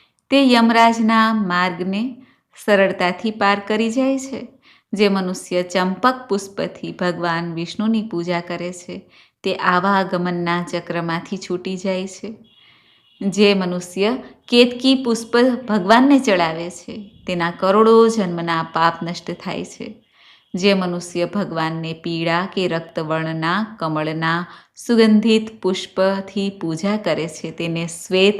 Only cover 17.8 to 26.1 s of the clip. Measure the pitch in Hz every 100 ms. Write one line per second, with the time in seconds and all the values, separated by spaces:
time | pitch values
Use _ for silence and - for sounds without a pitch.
17.8 | 220 226 226 220 180 170 170 165 165 160
18.8 | 165 165 170 180 - 175 185 165 180 -
19.8 | - 214 _ _ _ _ _ 180 196 196
20.8 | 180 175 170 175 170 202 190 165 160 165
21.8 | 160 165 170 165 165 170 190 196 180 165
22.8 | 165 - 156 160 160 165 160 185 214 -
23.8 | 160 156 156 160 160 170 175 - _ -
24.8 | - 233 220 214 220 220 220 - 185 190
25.8 | - - 190